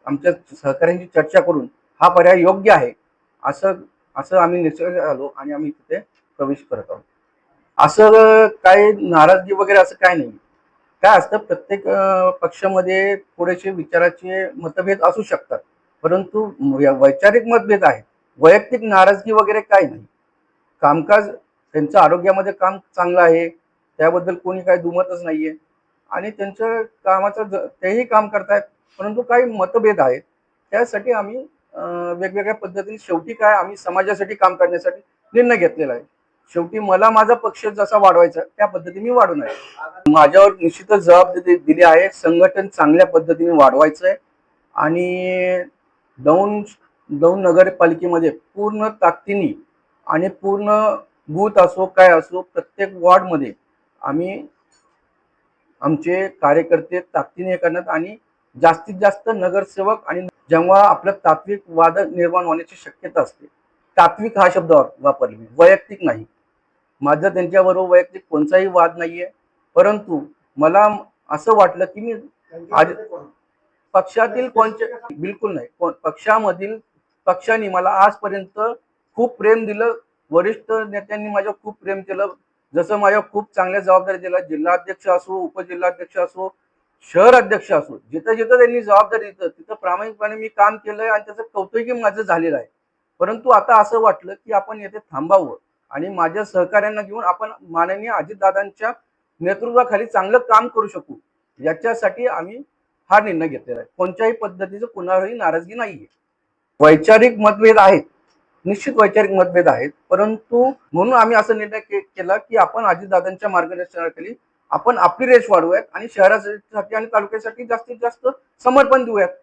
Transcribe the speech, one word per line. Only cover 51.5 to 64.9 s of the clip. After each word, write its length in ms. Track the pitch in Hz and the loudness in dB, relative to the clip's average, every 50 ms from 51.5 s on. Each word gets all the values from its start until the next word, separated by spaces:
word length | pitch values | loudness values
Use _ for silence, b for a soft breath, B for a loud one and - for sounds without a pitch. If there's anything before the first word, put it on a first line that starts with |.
| 202 202 | 4 2
असो 280 | 180 180 - 190 190 | 2 2 2 -4 -6
काय 220 | 185 _ 190 185 180 | -2 _ 6 6 6
असो 340 | 170 156 151 _ 175 185 | 6 4 0 _ -12 -12
प्रत्येक 460 | 180 _ _ 170 165 _ _ - 196 190 | -12 _ _ -12 -12 _ _ -8 -8 -8
वॉर्डमध्ये 600 | 190 180 170 180 180 196 190 185 165 143 135 113 - _ _ _ _ _ _ _ _ _ | -6 -2 2 4 4 4 2 -2 -6 -6 -6 -8 -12 _ _ _ _ _ _ _ _ _
आम्ही 440 | - 135 143 160 175 185 196 254 294 - _ _ _ _ _ _ _ _ _ _ _ _ _ _ _ _ _ _ _ _ _ _ _ _ _ _ | -10 -6 -6 -4 -6 -6 -10 -14 -16 -20 _ _ _ _ _ _ _ _ _ _ _ _ _ _ _ _ _ _ _ _ _ _ _ _ _ _
आमचे 480 | 123 143 160 147 160 170 180 185 196 190 | -4 -4 -4 -4 -2 -4 -2 -2 -4 -6
कार्यकर्ते 720 | - _ 156 143 147 165 165 165 170 156 160 - 180 180 | -6 _ 0 0 2 0 2 0 -2 -2 -2 -6 -8 -8
ताकदीने 560 | 180 _ - - - - _ 180 180 185 185 | -8 _ -6 -6 -6 -6 _ -12 -8 -8 -6
करण्यात 320 | 175 - 170 160 180 180 - | -4 -4 -4 -4 -4 -8 -6
आणि 280 | 160 160 165 196 214 220 _ _ _ _ _ _ _ 123 | -6 -6 -6 -8 -14 -20 _ _ _ _ _ _ _ 2
जास्तीत 320 | 170 165 165 - - - 196 180 | 2 2 2 2 -8 -16 -6 0
जास्त 300 | 208 202 196 - _ 226 220 | 0 0 0 0 _ -6 -4
नगरसेवक 720 | 202 185 180 175 196 190 - - 196 190 202 220 214 _ | -2 -4 -2 -2 -2 -4 -4 -8 -4 -2 -2 -2 -4 _
आणि 200 | - 160 180 185 180 _ _ _ _ | -10 -10 -10 -10 -12 _ _ _ _
जेव्हा 380 | 165 165 170 180 190 196 202 196 | 0 0 2 4 6 6 6 4
आपलं 220 | 170 - - 190 | 2 0 -2 -6
तात्विक 520 | 196 - - 170 156 156 - 190 202 196 _ 175 | -6 -2 0 0 0 0 -2 -8 -10 -10 _ _
वाद 300 | 165 165 165 165 160 196 | 0 2 2 2 2 -2
निर्माण 460 | 196 - - 175 175 170 175 180 175 | -6 -4 -4 -4 -4 -2 -2 -2 -2
होण्याची 300 | 165 160 170 165 _ - - | -2 -6 -6 -6 _ -20 -20
शक्यता 440 | - 151 _ _ - - _ 165 | -20 -20 _ _ -18 -6 _ -4
असते, 240 | 131 - _ _ - _ _ _ _ _ _ _ _ _ _ | -4 -4 _ _ -20 _ _ _ _ _ _ _ _ _ _
तात्विक 420 | - 170 165 - - 214 226 - 196 | 2 2 2 2 -2 -8 -6 0 2
हा 100 | 185 180 180 | 2 2 2
शब्द 180 | 190 165 165 | 0 0 4
वाप-, 320 | 165 143 127 - | 4 4 4 0